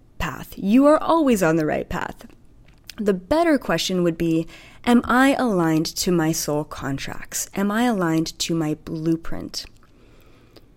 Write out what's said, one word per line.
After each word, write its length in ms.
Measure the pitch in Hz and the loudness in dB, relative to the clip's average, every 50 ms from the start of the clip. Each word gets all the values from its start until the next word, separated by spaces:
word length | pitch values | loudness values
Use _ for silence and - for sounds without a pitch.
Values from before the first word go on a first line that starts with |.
| - _ - | -20 _ -10
path?" 360 | - 175 151 131 - - - - | -8 -8 -8 -8 -10 -12 -14 -10
You 300 | - - 196 220 262 277 | -6 0 2 4 6 6
are 160 | 294 311 - | 6 6 4
always 400 | - - 320 330 302 269 233 185 | 4 2 2 2 4 4 2 4
on 140 | 185 160 160 | 4 2 2
the 100 | 165 156 | 2 0
right 220 | 147 135 135 - | 0 -2 -4 -4
path. 380 | - 180 - - - - - - - - - - - - - - - - - - - - - | -6 -6 -6 -6 -8 -10 -14 -20 -20 -20 -20 -20 -20 -20 -20 -20 -20 -20 -20 -20 -16 -10 -4
The 140 | 208 208 196 | 0 0 0
better 440 | 180 180 - 294 320 339 330 294 | 0 0 0 0 2 2 4 2
question 460 | 240 - - 170 165 - - 185 180 175 | 2 0 -2 -2 -2 -2 -2 0 0 0
would 140 | 170 165 | 0 0
be, 300 | - 170 165 160 160 165 - - - - - - - - | 0 0 0 0 0 -2 -6 -10 -20 -20 -20 -20 -4 2
"Am 180 | 240 240 240 - | 4 4 4 4
I 300 | - 226 254 269 277 277 | 2 2 4 4 4 2
aligned 500 | - 262 240 196 180 165 160 156 156 160 - - | 2 0 0 0 2 2 2 2 0 0 -2 -4
to 140 | - - 190 | -4 -2 0
my 200 | 175 170 156 160 | 2 2 2 0
soul 320 | 160 - - - 147 147 151 | 0 -2 -2 -4 -2 -4 -4
contracts? 840 | - - - - 135 139 139 - - - - - - - - - - - | -6 -8 -10 -8 -6 -6 -6 -8 -8 -10 -10 -12 -10 -8 -10 -10 -8 -4
Am 160 | 196 196 202 | -4 -2 -2
I 120 | 208 226 247 | 0 0 0
aligned 540 | 247 226 190 175 160 160 160 165 - - - | 0 0 0 0 0 0 0 0 -2 -4 -6
to 160 | - - 165 | -4 -2 -2
my 180 | 165 156 151 151 | -2 -2 -2 -4
blueprint?" 920 | 151 - - 165 160 156 165 165 160 - - - 87 - - - - - - - - _ _ _ _ _ - - - - - - - _ _ - - - - _ | -6 -8 -10 -8 -4 -2 -2 -2 -2 -2 -4 -6 -6 -8 -10 -12 -12 -14 -14 -18 -20 _ _ _ _ _ -20 -20 -20 -20 -20 -20 -20 _ _ -20 -20 -20 -20 _